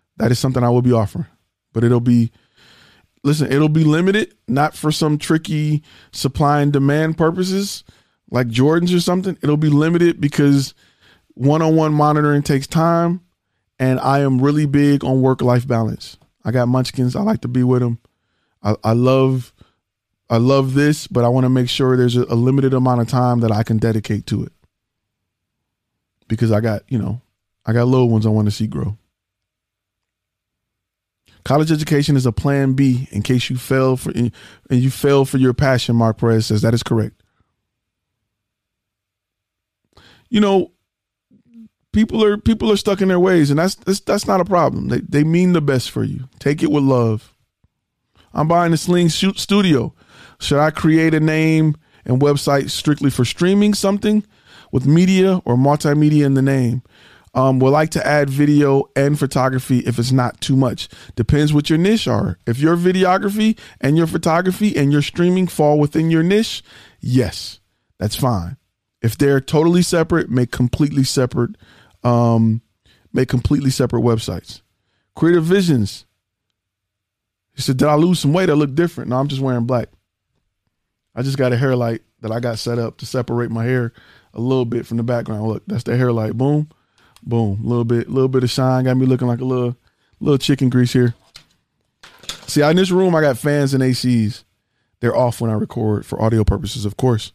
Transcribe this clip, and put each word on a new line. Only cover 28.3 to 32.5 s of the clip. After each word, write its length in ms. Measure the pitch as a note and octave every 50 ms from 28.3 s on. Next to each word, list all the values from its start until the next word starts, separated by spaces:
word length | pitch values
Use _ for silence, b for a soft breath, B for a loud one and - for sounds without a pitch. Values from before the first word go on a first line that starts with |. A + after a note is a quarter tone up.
wanna 200 | G#2+ G#2+ G#2+ G#2
see 160 | G#2 - A2
grow. 300 | G#2+ - - - - G#2+ - _ _ _ _ _ _ _ _ _ _ _ _ _ _ _ _ _ _ _ _ _ _ _ _ _ _ _ _ _ _ _ _ _ _ _ _ _ _ _ _ _ _ _ _ _ b b b b
College 260 | - - D#3 D#3 D#3
education 460 | D#3+ D3+ D#3+ - D#3 C#3+ D3 - D3
is 100 | C3+ B2+
a 60 | B2
plan 400 | A2 - - C#3+